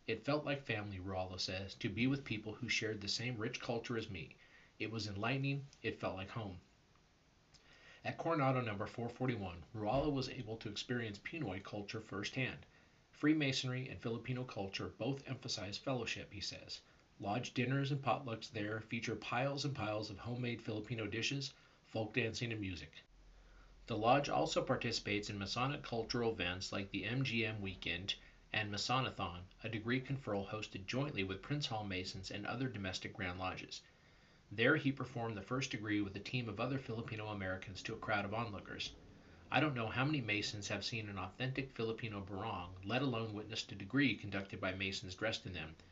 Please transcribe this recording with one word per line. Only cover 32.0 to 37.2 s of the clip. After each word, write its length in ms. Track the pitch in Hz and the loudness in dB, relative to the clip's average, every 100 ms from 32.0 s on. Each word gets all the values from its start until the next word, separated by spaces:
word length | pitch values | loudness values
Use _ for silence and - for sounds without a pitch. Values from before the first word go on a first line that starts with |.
| 95 95 95 | -2 -6 -6
and 120 | 107 | -4
other 220 | 101 120 131 | -2 0 -2
domestic 460 | 101 95 90 101 | -2 -2 -2 -4
Grand 260 | - 92 90 | -4 -2 0
Lodges. 440 | 92 95 90 - - - - - - - - | -2 -2 -6 -10 -12 -20 -20 -20 -20 -20 -6
There 260 | 104 120 151 | 4 6 8
he 140 | 135 | 4
performed 460 | 131 127 120 113 107 | 2 -2 -2 -2 -2
the 60 | |
first 280 | - 127 131 | -2 0 0
degree 300 | 110 107 104 | -2 2 2
with 160 | 98 98 | 2 -2
a 40 | |
team 280 | - 127 113 | -2 -2 -2
of 100 | 95 | 0
other 180 | 123 135 | 0 0
Filipino 520 | - 113 113 107 | -2 -4 -4 -4